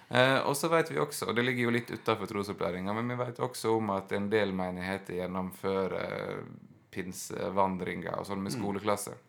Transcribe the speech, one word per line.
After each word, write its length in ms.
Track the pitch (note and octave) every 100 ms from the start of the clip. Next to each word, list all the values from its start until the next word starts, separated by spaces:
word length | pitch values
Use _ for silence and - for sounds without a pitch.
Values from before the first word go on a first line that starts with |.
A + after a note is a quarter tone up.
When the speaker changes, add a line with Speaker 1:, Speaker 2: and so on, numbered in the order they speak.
| -
Speaker 1:
Eh, 280 | A#2+ C3 C3+ -
og 80 | C#3+
så 100 | E3
vet 200 | E3 D#3+
vi 80 | C#3+
også, 300 | D3 - -
og 60 | G#2+
det 80 | B2
ligger 180 | B2 A#2+
jo 40 |
litt 220 | A#2+ A#2
utenfor 340 | G#2+ - G#2+ F#2+
trosopplæringa, 680 | G#2 G2 F2+ F2 F2+ F#2+ G#2+
men 120 | A#2+
vi 60 | B2
vet 220 | B2 A#2+
også 360 | B2+ - A#2 A2+
om 140 | A2
at 200 | G2 F#2+
en 160 | G2+ G2+
del 240 | G#2+ G2
menigheter 600 | F#2+ F#2 F2+ F#2 G2 F#2+ F2
gjennomfører 1160 | F2+ F#2 F#2 - G2 F#2+ F#2+ F#2 F#2 G2+ F#2+ F#2+ - - - - _
pinsevandringer 1300 | - F#2 F#2 - - F#2+ F#2+ F#2+ F#2 F2+ F2+ E2+ E2+
og 80 | -
sånn 160 | G2
med 100 | G2
Speaker 2:
Mm. 60 | C3
Speaker 1:
skoleklasse. 560 | G2+ G2 G#2 G2+ - -